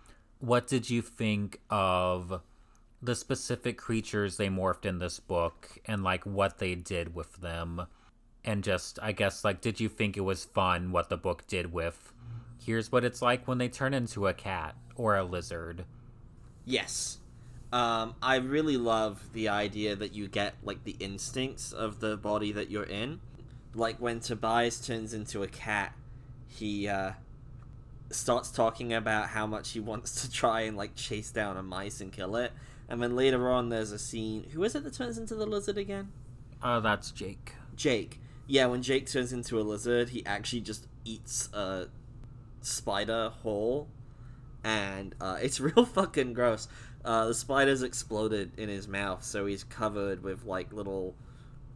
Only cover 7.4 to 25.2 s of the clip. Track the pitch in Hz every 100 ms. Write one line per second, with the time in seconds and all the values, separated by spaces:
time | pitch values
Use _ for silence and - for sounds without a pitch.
7.4 | 87 82 85 85 85 - - _ - -
8.4 | - 104 101 92 - - 110 98 101 -
9.4 | 107 95 113 104 107 - 107 98 95 92
10.4 | - - 92 87 90 90 85 90 92 85
11.4 | - 95 87 85 82 - - - - -
12.4 | - - - 113 110 127 120 - 123 127
13.4 | - 127 123 - 135 139 117 - 98 90
14.4 | 104 92 78 - - - 117 101 92 90
15.4 | 87 85 82 85 87 - - - - -
16.4 | - - - 123 95 - - - - -
17.4 | - - - 123 120 113 113 117 127 131
18.4 | 127 147 156 135 117 110 110 98 - 117
19.4 | 110 101 104 104 107 101 104 98 101 104
20.4 | 101 - 101 101 - - 98 98 - 131
21.4 | 131 - - - 110 107 110 107 104 107
22.4 | 104 104 - 104 101 98 120 160 - -
23.4 | - - - 110 113 113 120 117 - 113
24.4 | 110 117 120 117 - 113 110 113